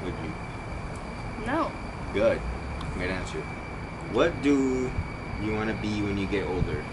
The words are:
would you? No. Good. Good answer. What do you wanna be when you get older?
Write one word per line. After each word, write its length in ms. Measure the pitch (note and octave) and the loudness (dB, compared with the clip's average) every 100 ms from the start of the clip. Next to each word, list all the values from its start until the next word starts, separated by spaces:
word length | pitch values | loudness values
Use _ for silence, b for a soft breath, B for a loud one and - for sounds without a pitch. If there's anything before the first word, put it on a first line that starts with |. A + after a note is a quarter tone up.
would 180 | - - | -4 -4
you? 140 | D#2+ E3+ - - - - - - - - - - | -4 -6 -6 -6 -6 -6 -6 -6 -6 -6 -6 -4
No. 260 | - D4 C4+ - - - - | 0 2 2 -2 -6 -6 -2
Good. 280 | - - - - - - - - | 4 6 4 0 -2 -4 -4 -4
Good 160 | F#2+ F2+ | -2 0
answer. 340 | F#2 F2 D#2+ D#2 - - - - - - | 0 -2 -4 -6 -6 -8 -8 -8 -8 -2
What 320 | G2 D#3+ D3 | 4 4 4
do 520 | C3+ C#3+ C3+ B2+ B2+ B2+ - - - - | 4 6 6 4 2 0 -2 -4 -6 -4
you 140 | G#2 | 0
wanna 200 | G#2+ G#2+ | 0 0
be 280 | G2+ G#2+ G#2 | 0 0 0
when 160 | G#2 G2 | 2 2
you 100 | G2 | 2
get 160 | G2 | 0
older? 460 | F2+ F#2 - D2+ - | 2 2 2 0 -4